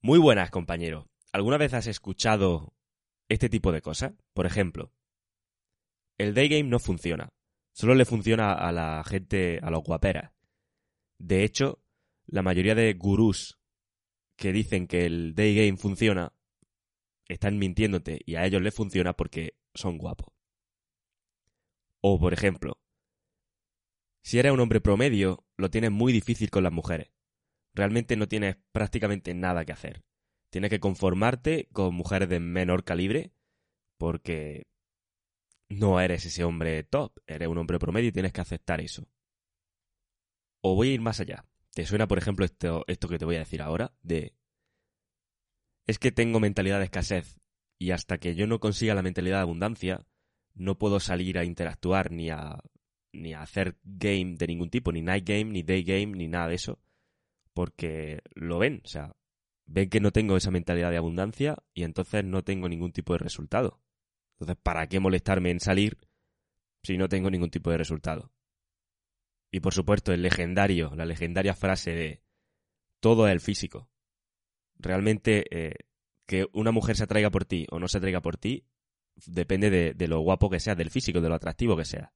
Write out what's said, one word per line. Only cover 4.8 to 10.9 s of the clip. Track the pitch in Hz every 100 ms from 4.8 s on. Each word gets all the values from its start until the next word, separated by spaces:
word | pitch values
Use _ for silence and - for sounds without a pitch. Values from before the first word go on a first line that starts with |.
| - _ _ _ _ _ _ _ _ _ _ _ _ -
"El | 104
day | 107 143
game | 151
no | 143 120
funciona. | - 87 87 78 78 _ _ _ _
Solo | - 110
le | 131
funciona | 123 117 101 113 104
a | 95 87
la | 85 80 78
gente, | - 95 92 98 90 82
a | 82
los | 82
guaperas. | 80 80 98 87 - _ _ _ _ _ _